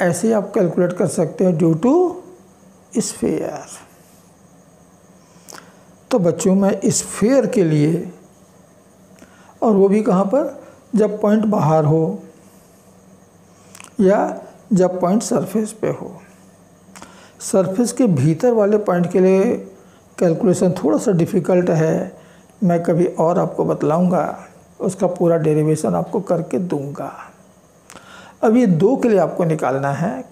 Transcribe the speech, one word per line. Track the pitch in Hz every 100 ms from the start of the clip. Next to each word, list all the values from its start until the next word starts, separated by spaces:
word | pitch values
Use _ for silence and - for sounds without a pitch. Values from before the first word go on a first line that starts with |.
ऐसे | 180 165 220
ही |
आप | 220 196
कैलकुलेट | - 175 185 180
कर | 180 190
सकते | - 156 - 185
हैं | 160
due | 165 160
to | 247 339 349 - - - - _ - - _ -
sphere। | - - 165 156 - 143 - - - - - - _ _ - - _ _ _ - _ _ _ - - - - - - - _
तो | 247
बच्चों, | 175 165 190 190
मैं | 196 - 247
स्फीयर | - - - 214 269 214
के | 214
लिए, | 165 151 147 170 - - - _ - - - - _ _ - - - - - -
और | 233 190
वो | 196
भी | 208
कहाँ | 214 185 196
पर, | 269 - - - - _ 196
जब | 214 208
point | 208 220 214
बाहर | 202 151 160 147
हो | 160 160 208 - - - - - - - - - - - - _ _ - - - -
या | 190 214 - - - - -
जब | 185 180 185
point | 175 220
surface | - - - 220 214 -
पे | -
हो। | - - - - - - - - - - - - - - -
Surface | - 196 185 190 233
के | - 233
भीतर | 143 151 156 247
वाले | 226 202 208
point | 208 175 170
के | 190
लिए | 185 190 214 - - - - - - -
calculation | 180 165 202 170 185
थोड़ा | 180 277 302
सा | 233
difficult | 170 170 185 160 180 180
है, | 160 160 175 185 - - - - -
मैं | 180 170
कभी | 170 175 170
और | - 165 175
आपको | 156 - 165
बतलाऊँगा, | 151 147 165 180 175 - - - - - -
उसका | 185 185 180
पूरा | 180 175 165
derivation | 156 151 151 151 - 175
आपको | 175 -
करके | 190 170 165 247
दूँगा। | 180 147 139 143 139 - - - - _ _ _ - - - - - -
अब | 233 240
ये | 226
दो | 156 202 269
के | 240
लिए | 196
आपको | 151 - 165
निकालना | 156 123 135 139
है, | 139 185 254 -